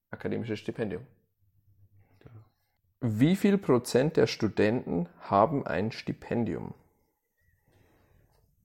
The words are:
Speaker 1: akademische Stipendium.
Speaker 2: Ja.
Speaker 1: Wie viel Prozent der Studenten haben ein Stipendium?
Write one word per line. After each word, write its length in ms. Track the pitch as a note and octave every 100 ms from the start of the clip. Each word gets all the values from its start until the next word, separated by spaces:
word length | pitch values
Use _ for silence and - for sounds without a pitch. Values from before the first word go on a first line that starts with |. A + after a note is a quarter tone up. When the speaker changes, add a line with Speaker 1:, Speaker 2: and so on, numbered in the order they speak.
| _
Speaker 1:
akademische 460 | - G#2+ G#2 A2+ G#2
Stipendium. 460 | - - A2 E2 C3 _ _ _ _ _ _ _ _ _ _ _
Speaker 2:
Ja. 80 | - A2 - _ _ _ _ _
Speaker 1:
Wie 340 | B2 G#2+ C#3+ G3
viel 220 | G#3 G3
Prozent 580 | - A#2+ - - D3 D3
der 120 | A#2+
Studenten 800 | - A2 - G2+ B2 - E3+ E3+ -
haben 460 | - G2+ A2+ C#3+ -
ein 240 | E2 A2
Stipendium? 800 | - - D#3+ - A2+ A2+ C2 G1+ - _ _ _ _ _ _ _ _ _ _ _ _ _ _ _ _ _ _